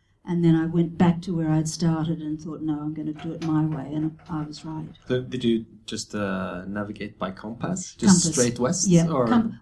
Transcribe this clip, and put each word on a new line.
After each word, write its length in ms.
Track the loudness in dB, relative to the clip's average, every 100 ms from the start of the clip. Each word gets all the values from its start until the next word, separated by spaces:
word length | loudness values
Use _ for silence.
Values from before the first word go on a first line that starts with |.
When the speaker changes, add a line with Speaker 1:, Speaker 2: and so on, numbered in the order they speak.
| _ _
Speaker 1:
And 200 | -4 2
then 100 | 6
I 120 | 6 4
went 320 | 2 0 4
back 240 | 4 4
to 120 | -2
where 160 | -2 2
I'd 180 | 2 0
started 520 | 0 2 2 0 -2
and 180 | -4 -6
thought, 200 | -6 -6
"No, 200 | -4 -2
I'm 120 | -4
gonna 220 | -6 -6
do 180 | -8 -8
it 140 | -6 0
my 180 | 2
way," 260 | 2 -2 -6
and 240 | -4 -4 -6 -10
I 140 | -8
was 220 | -8 -10 -12
right. 220 | -10 -12 -14 -4
Speaker 2:
So 140 | -4
did 200 | -4 -2
you 220 | 0 0 -2 -18 -12
just, 280 | -10 -8
uh, 500 | -4 -4 -4 -4 -8 -8
navigate 520 | -6 -6 -8 -10 -8
by 120 | -8
compass? 640 | -8 -12 -8 -6 -6 -8 0
Just 260 | 6 6
Speaker 1:
Compass. 100 | 4
Speaker 2:
straight 260 | 2 2 2
west? 260 | 0 0 4
Speaker 1:
Yeah. 220 | 4 4
Speaker 2:
Or? 180 | 2 4
Speaker 1:
Com-, 320 | 4 2 -4